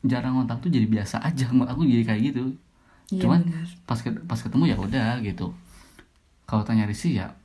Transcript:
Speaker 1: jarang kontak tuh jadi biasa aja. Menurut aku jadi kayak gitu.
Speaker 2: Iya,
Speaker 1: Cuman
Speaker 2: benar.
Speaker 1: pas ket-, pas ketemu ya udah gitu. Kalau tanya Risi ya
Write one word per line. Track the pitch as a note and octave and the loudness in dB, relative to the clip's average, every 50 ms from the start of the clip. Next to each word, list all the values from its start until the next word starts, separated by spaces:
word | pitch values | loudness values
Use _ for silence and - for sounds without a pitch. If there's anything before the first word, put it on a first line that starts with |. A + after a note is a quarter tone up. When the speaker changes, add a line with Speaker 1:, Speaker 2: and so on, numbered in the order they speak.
| - | 0
Speaker 1:
jarang | B2 A#2+ B2 A#2+ B2+ B2+ | 0 0 0 0 0 0
kontak | C3 B2+ A2+ A#2 A#2+ | 0 0 -2 -4 -4
tuh | - F3+ | -2 0
jadi | D#3 B2 A2 | 2 2 2
biasa | G#2+ A2 G#2 G2+ - - A#2 - | 2 2 0 -2 -4 -6 -4 -2
aja. | D#3 - C3+ C3 A#2 | -2 -2 -2 -2 2
Menurut | B2 B2+ B2 B2 | 2 2 2 2
aku | B2+ B2+ E3 | 0 0 2
jadi | C#3+ A#2+ A#2 A2+ | 4 4 4 4
kayak | A2+ A2 G#2+ A#2 | 2 2 2 2
gitu. | C#3+ C3+ B2 B2 C3 C3 - _ _ _ _ _ _ _ _ _ - | 0 0 -2 -4 -4 -6 -8 _ _ _ _ _ _ _ _ _ -6
Speaker 2:
Iya, | G3+ F#3 F#3 | -4 0 2
Speaker 1:
Cuman | F3 F3 F3 E3+ | 4 4 4 4
Speaker 2:
benar. | E3+ E3 D#3+ - - - - - | 2 -2 -4 -8 -10 -12 -16 -6
Speaker 1:
pas | - A2+ | -4 -4
ket-, | A2+ - B2 A2 - - | -4 -2 -4 -6 -6 -6
pas | - A#2+ | -6 -6
ketemu | A2+ - A2 - C3 D#3+ | -6 -6 0 2 4 4
ya | D#3+ A2 | 4 2
udah | F#2+ F#2+ G2 A2+ C3+ A2+ A2 A#2+ B2+ | 0 -2 -2 -2 0 0 0 -2 -2
gitu. | A2 G2+ F2+ F2 F#2 F2 - - - - - - - - - - - _ _ _ _ _ _ _ _ | -4 -6 -4 -4 -6 -8 -8 -12 -20 -20 -20 -20 -20 -20 -20 -20 -20 _ _ _ _ _ _ _ _
Kalau | - - G#2+ | -2 -2 0
tanya | G#2+ - A2+ A2 G#2+ | 0 2 2 2 2
Risi | G#2 G2+ - - E3+ C#3 | 2 -2 -2 -2 0 0
ya | G2+ F#2 - - - _ | 0 -2 -6 -12 -18 _